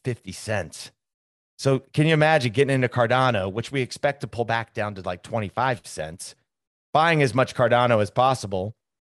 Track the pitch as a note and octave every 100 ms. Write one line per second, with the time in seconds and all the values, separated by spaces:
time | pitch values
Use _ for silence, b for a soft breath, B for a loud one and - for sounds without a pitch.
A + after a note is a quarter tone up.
0 | - A#2 - F#2 - G#2+ E2 - - _
1 | _ _ _ _ _ - C3+ C3+ - -
2 | D#3 D#3+ D3+ D#3 B2 A2 C3+ C3+ B2+ -
3 | A2+ B2+ C3 A2+ F#2+ G2 A2+ C#3 B2 -
4 | C#3+ C#3 G#2+ - A2+ A#2 A2 - G#2 G2
5 | F#2 F2+ - A2+ G2+ - B2+ A#2 - -
6 | D#2 D#2+ - - _ _ _ _ _ D3
7 | E3 D#3+ C#3 A#2+ B2+ - A#2+ A#2+ B2 A2+
8 | G#2 - B2+ C3 G2+ F#2+ G2 - _ _